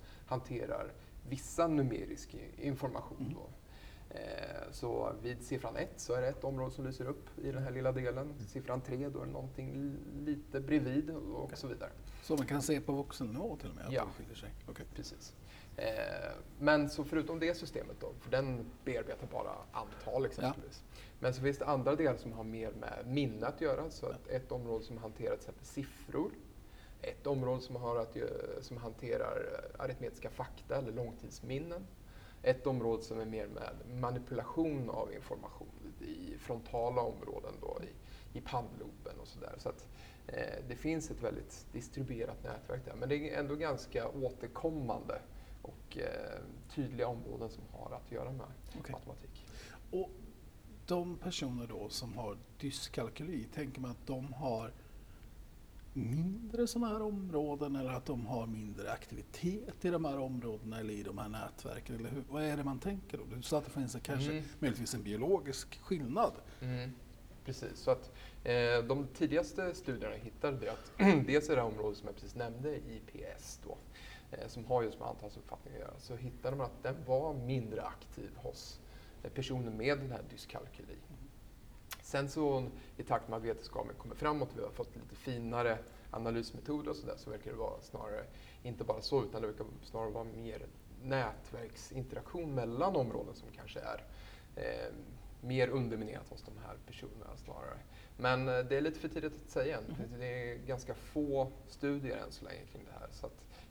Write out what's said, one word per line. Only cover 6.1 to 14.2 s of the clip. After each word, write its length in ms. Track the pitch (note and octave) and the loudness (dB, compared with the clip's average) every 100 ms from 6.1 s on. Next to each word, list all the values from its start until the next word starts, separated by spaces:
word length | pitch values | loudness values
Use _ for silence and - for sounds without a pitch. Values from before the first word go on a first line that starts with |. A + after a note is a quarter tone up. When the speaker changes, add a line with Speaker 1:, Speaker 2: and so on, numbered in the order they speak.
Speaker 1:
är 60 | B2 | 4
det 80 | C3 | 4
ett 160 | C#3 | 2
område 260 | C3+ C3+ C3 | 0 0 0
som 100 | - C3 | 0 -2
lyser 180 | C3 B2+ | -2 -2
upp 320 | - - - | -4 -6 -4
i 140 | C#3 | 0
den 100 | C3 | 2
här 80 | C3 | 0
lilla 220 | C3 C3 | 4 4
delen. 320 | B2+ B2+ B2+ D3 | 6 4 2 0
Speaker 3:
Mm. 80 | C#3+ | -4
Speaker 1:
Siffran 420 | G#2 C3+ B2+ B2+ | -4 -4 0 0
tre, 280 | C3 B2+ C#3+ | 2 0 0
då 120 | C3+ | 0
är 60 | C3 | -2
det 60 | |
någonting 640 | C3+ C3 C3+ C3 C3+ C#3+ C#3+ D3 C#3+ | -4 -4 -4 -4 0 -2 -2 -6 -2
lite 420 | D3 C#3+ - C#3 | 0 0 0 0
bredvid 500 | C3+ D3+ B2+ C#3 D#3 | 6 6 6 4 2
och, 120 | D#3+ | 0
och 220 | G2+ B2 | -2 -2
Speaker 2:
Okej. 120 | - - | -4 -4
Speaker 1:
så 80 | C3 | -4
vidare. 240 | - F2+ - - - | -4 -6 -8 -12 -6
Speaker 2:
Så 140 | - D3+ | 2 4
man 100 | B2+ | 4
kan 160 | C#3 | 4
se 180 | C3 C#3 | 6 4
på 120 | D3 | 4
vuxennivå 640 | C#3 C#3 - A2+ B2+ A3 - | 0 0 -2 -2 0 -2 -2
till 140 | - | -6
och 60 | - | -6
med 100 | - | 0
att 60 | |
Speaker 1:
Ja. 120 | B2+ | 0
Speaker 2:
de 80 | A2+ | 0
skiljer 220 | - | -4